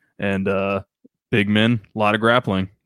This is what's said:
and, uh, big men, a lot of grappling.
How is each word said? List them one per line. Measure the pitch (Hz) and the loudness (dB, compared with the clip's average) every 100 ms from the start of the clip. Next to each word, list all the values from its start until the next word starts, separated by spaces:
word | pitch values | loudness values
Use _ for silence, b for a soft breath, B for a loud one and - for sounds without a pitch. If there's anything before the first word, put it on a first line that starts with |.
| _ - | _ -10
and, | 101 98 95 | -6 -4 -2
uh, | 98 98 98 - _ _ _ - | -4 -4 -6 -8 _ _ _ -4
big | 117 101 | -2 2
men, | 104 110 120 - 110 | 2 2 0 -4 -2
a | |
lot | 107 | 0
of | 107 | 2
grappling. | 113 120 123 95 98 _ | 2 2 2 -2 -4 _